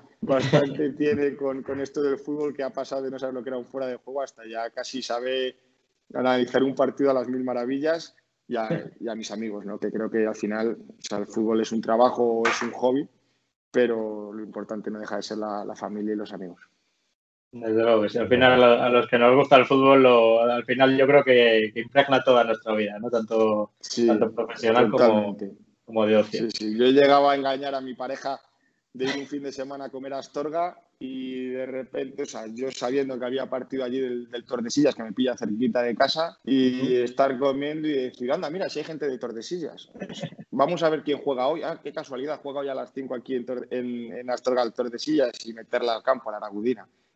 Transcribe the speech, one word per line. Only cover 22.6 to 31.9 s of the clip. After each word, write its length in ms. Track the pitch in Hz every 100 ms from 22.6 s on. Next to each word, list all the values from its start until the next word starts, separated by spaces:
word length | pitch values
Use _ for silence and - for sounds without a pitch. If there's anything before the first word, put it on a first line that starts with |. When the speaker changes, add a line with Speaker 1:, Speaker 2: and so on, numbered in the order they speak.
| 113
Speaker 2:
vida, 240 | 107 104 104
¿no? 120 | 117
Tanto, 640 | 117 110 113 110 107 104 _
Speaker 1:
Sí, 260 | - - 117
Speaker 2:
tanto 260 | 107 113
profesional 560 | 113 113 113 117 117 113
como, 80 | 123 120
Speaker 1:
totalmente. 460 | 107 101 98 98 - _ _
Speaker 2:
como 220 | - 110 107
de 100 | 110
ocio. 340 | 107 110 113
Speaker 1:
Sí, 0 |
sí. 280 | - 107 110
Yo 60 | 123
he 60 |
llegado 360 | 139 139 143 143
a 60 | 139
engañar 380 | 135 135 139
a 60 | 135
mi 140 | 131
pareja 460 | 123 127 135 135 135 _ _ _ _ _
de 120 | 120 131
ir 100 | 139
un 80 | 131
fin 160 | 143
de 100 | 139
semana 340 | 131 135 139 135
a 40 |
comer 220 | 131 135
a 60 | 135
Astorga 600 | - 147 147 165 175 - _ -
y 500 | 131 131 131 127 127
de 180 | 127 131
repente, 560 | 131 123